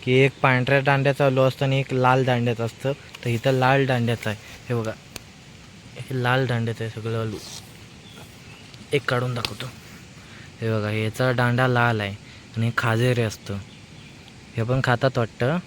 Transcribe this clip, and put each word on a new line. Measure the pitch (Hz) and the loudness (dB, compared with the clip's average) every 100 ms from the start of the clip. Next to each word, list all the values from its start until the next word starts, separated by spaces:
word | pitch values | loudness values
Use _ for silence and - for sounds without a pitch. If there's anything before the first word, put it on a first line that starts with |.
की | - 127 | 2 4
एक | 135 - | 4 4
पांढऱ्या | 139 127 127 139 | 2 2 2 2
दांड्याचं | 135 139 139 135 143 | 4 2 2 2 2
आलू | 131 | 4
असतं | 131 - 139 | 2 2 0
आणि | 135 | 0
एक | 135 | 0
लाल | 131 127 131 131 | 2 4 4 4
दांड्याचं | 123 120 113 113 | 2 0 -2 -4
असतं, | - 135 139 - - | -4 -6 -6 -10 -10
तर | 127 | -4
इथं | 117 135 | -2 2
लाल | 131 127 135 135 | 2 4 4 2
दांड्याचं | 123 117 113 110 | 2 0 -2 -4
आहे. | 104 - - - | -6 -10 -20 -6
हे | 120 | -4
बघा, | 110 107 - - - - - - - - - - | -4 -8 -14 -20 -20 -20 -20 -20 -20 -20 -20 -16
हे | - 131 | -8 -2
लाल | 123 127 131 | 2 2 2
दांड्याचं | 120 113 110 | 0 -2 -4
आहे | 113 110 | -6 -6
सगळं | 110 113 | -6 -4
आलू. | 110 98 - - - - - - - - - - - - - - - | -4 -6 -12 -16 -18 -20 -20 -20 -20 -20 -20 -20 -20 -20 -20 -20 -4
एक | 143 - | -4 0
काढून | 123 123 | -2 -2
दाखवतो, | 120 - 110 127 - - - - - - - - - | -4 -6 -10 -12 -14 -20 -20 -20 -20 -20 -20 -20 -8
हे | 113 | -2
बघा, | 110 104 | -2 -2
याचा | 110 110 107 127 | -2 -4 0 0
दांडा | 123 123 120 131 | 2 2 2 2
लाल | 123 120 113 | 4 2 2
आहे | 101 101 - - - - | -2 -6 -14 -20 -12 -4
आणि | 117 - | -2 0
खाजेरे | 120 113 127 123 | 0 2 2 2
असतं. | 113 - - 101 - - - - - - - - - - | 0 -4 -10 -10 -10 -18 -20 -20 -20 -20 -20 -20 -12 -6
हे | |
पण | 113 131 | 0 0
खातात | 131 120 135 127 | 2 2 2 0
वाटतं | 113 - 120 170 | -2 0 0 0